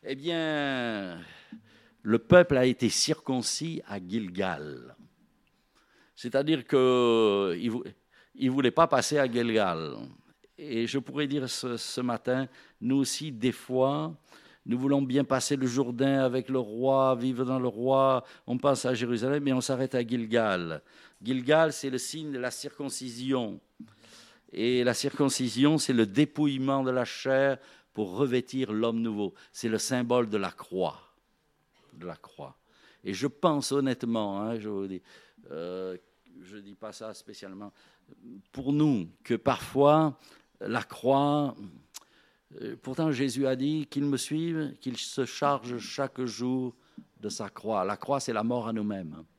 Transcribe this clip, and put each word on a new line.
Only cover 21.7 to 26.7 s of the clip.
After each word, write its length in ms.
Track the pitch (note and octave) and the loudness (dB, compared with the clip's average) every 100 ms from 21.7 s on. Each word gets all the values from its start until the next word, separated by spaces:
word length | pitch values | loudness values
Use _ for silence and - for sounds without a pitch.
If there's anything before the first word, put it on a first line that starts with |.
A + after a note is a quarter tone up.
c'est 160 | C#3 C#3 | 0 -6
le 80 | B2+ | -6
signe 340 | - D#3 D#3 | -6 -8 -8
de 80 | C3+ | -6
la 120 | B2 | -6
circoncision. 1080 | - C#3 - C#3 - B2+ A#2 C3 C3+ A2+ F#2 _ _ - _ - - - _ _ | -6 -14 -10 -8 -8 -10 -8 -2 -2 -2 -8 _ _ -20 _ -20 -20 -20 _ _
Et 320 | - A#2 B2 | -2 0 2
la 100 | B2 | 2
circoncision, 840 | A#2 C#3+ - C#3 - B2+ A2 C#3+ D#3 | 0 -4 2 0 2 -2 4 4 4
c'est 160 | - | 4
le 120 | B2 G#2+ | 4 4
dépouillement 800 | G2 D3 - D3 C3+ C3+ | 4 2 2 0 0 0